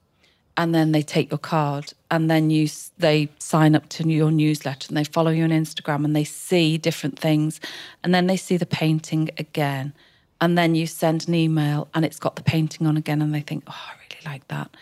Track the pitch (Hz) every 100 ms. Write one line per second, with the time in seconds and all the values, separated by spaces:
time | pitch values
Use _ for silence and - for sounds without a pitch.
0 | _ _ _ _ _ - 170 165 156 151
1 | 147 165 151 151 - 160 143 143 - -
2 | - 165 160 160 156 156 151 - - -
3 | 165 151 147 - - 160 156 156 - -
4 | 160 156 156 156 151 151 135 135 - 151
5 | 147 165 160 160 165 160 156 - - 143
6 | 151 151 147 - - 180 160 160 165 -
7 | 151 - 160 151 156 - - - - -
8 | 180 180 180 190 - 180 170 - 160 156
9 | - 156 156 - 151 - 143 139 143 -
10 | _ _ _ - 170 175 165 160 165 -
11 | 165 160 170 170 160 160 147 147 - 165
12 | 160 - - - - 160 156 - 160 156
13 | 156 151 151 151 147 151 - - - -
14 | - - 151 135 - 147 147 -